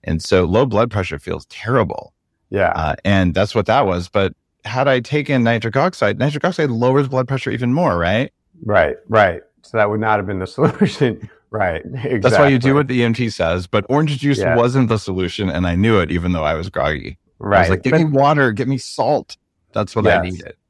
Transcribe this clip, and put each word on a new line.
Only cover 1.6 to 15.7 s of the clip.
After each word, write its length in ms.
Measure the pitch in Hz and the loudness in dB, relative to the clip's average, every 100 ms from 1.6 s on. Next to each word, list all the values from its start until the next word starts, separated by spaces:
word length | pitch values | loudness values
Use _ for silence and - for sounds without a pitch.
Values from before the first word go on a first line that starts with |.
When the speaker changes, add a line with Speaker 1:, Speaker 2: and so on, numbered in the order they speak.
| 110 127 95 - - _ _ _ _ | -4 -2 0 -4 -14 _ _ _ _
Speaker 2:
Yeah. 220 | 101 90 | 0 0
Speaker 1:
Uh, 200 | 80 80 78 | 0 -4 -4
and 300 | 95 98 90 | 0 2 2
that's 200 | 85 104 | 0 0
what 120 | 113 98 | -2 0
that 180 | 123 110 | 2 2
was. 220 | 90 87 | -2 -2
But 260 | 104 95 - _ _ | -2 -2 -4 _ _
had 240 | - 123 139 | -8 -2 0
I 120 | 127 | 0
taken 420 | 117 147 147 135 | 0 -4 -2 0
nitric 340 | 117 117 113 131 | 2 0 0 0
oxide, 420 | 170 - 104 101 | -2 0 -2 0
nitric 260 | 143 147 | -2 0
oxide 260 | 175 170 147 | -4 0 -2
lowers 380 | 113 123 135 135 | 2 2 2 0
blood 200 | 127 127 | -2 -2
pressure 220 | 135 - | -4 -4
even 220 | 117 120 | -4 -2
more, 240 | 139 170 87 | 0 0 0
right? 340 | 85 107 135 _ _ _ | 0 0 -2 _ _ _
Speaker 2:
Right, 320 | 107 104 76 62 _ | 0 2 2 -2 _
right. 340 | 110 98 82 - _ | 4 4 2 -12 _
So 120 | _ 113 | _ -2
that 100 | 104 | 0
would 100 | 107 | 0
not 180 | 110 107 | 0 0
have 80 | 95 | -2
been 140 | 95 | -6
the 60 | 92 | -6
<laughs> 20 | |
solution. 800 | - 151 - 208 - 127 107 - _ _ | -2 -2 2 -2 2 -2 -2 -12 _ _
Right, 300 | 110 95 82 - 127 127 123 | -4 -2 -2 -8 -10 -4 0
Speaker 1:
That's 140 | 127 139 | 2 4
why 100 | 143 | 4
you 100 | 135 | 4
do 120 | 131 | 2
Speaker 2:
exactly. 20 | |
Speaker 1:
what 160 | 139 135 | 2 2
the 60 | 127 | 0
E 20 | |
M 80 | 117 | 0
T 140 | 113 117 | 0 -2
says, 360 | - 82 87 90 | -2 -2 -2 -2
but 160 | 107 98 | -4 0
orange 280 | 139 151 139 | 0 0 0
juice 200 | 139 135 | 0 0
Speaker 2:
Yeah. 180 | 90 82 | 2 2
Speaker 1:
wasn't 320 | 120 135 120 | 2 2 2
the 80 | 110 | 0
solution, 520 | - 92 90 - 98 | -2 -4 -4 -2 -4
and 160 | 78 | -2
I 80 | 90 | 0